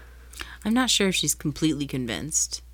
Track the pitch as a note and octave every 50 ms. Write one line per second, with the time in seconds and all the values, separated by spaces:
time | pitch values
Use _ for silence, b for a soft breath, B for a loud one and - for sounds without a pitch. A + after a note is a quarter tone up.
0 | B B B B B B B B B B B B - G#3 A3+ B3+ C4 A#3 - -
1 | G3+ F#3+ F3 - - D3 - - - D3+ C#3 - D#3+ D#3 C#3 C#3+ C#3+ C3+ - C3
2 | B2+ A#2 G#2 D2+ A#2+ D#3 - - - - - - - -